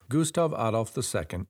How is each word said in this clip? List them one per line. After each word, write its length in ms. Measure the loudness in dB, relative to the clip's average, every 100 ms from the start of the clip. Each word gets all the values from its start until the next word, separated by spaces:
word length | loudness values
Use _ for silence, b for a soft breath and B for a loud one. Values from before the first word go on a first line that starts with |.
| -2
Gustav 460 | 0 2 2 2
Adolf 400 | 2 2 2 0
the 100 | -4
Second 440 | -2 -2 -4 -6 -6